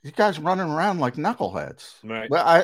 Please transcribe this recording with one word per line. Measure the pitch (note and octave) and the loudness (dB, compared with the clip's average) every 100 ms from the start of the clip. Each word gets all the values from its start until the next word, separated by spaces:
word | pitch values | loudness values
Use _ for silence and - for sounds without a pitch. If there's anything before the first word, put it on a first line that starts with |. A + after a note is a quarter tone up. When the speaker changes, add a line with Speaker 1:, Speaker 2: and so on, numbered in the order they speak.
Speaker 1:
These | C#3+ | -10
guys | - G#3+ D3+ | 0 0 2
running | D#3 F#3 F3 | -2 -2 -2
around | D3+ G3 F3+ | 0 0 0
like | B2+ B2 | -2 -2
knuckleheads. | E3 A#3+ F#2 F#2 C#2 C2+ - - | -4 -4 -4 -4 -8 -12 -20 -20
Speaker 2:
Right. | G#2+ A2+ A2 | -10 -8 -2
Speaker 1:
Well, | D3+ D#3 | 0 6
I, | E3 | 4